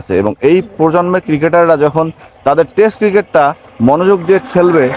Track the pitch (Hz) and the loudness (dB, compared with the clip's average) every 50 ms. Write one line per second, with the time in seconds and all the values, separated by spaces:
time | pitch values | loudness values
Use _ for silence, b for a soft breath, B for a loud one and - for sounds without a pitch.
0 | - - 92 92 98 107 104 - 120 143 170 190 160 - - - 156 160 156 175 | -2 -2 -2 -2 -2 -2 -4 -2 0 0 0 0 -2 -4 -4 -2 -2 0 0 0
1 | 175 180 185 185 - - 156 143 151 165 165 175 170 165 160 143 147 147 143 160 | 0 -2 -4 -4 -2 -4 -4 -2 -2 0 2 2 2 2 2 2 0 0 0 -2
2 | 160 160 - B B B B _ - 139 143 156 165 - - 190 214 220 202 - | -4 -4 -8 B B B B _ -4 -2 0 0 -2 -2 0 0 0 0 0 -2
3 | 214 208 185 208 196 - - 165 143 139 160 - - - - - 113 123 143 165 | -2 0 0 -2 -2 0 0 0 0 0 -2 -6 -14 -20 -6 -2 0 0 2 2
4 | 180 190 202 185 165 165 190 185 - - - 180 175 180 170 156 131 127 135 | 2 0 0 0 0 0 0 0 -2 -2 -2 0 2 2 2 2 0 0 -2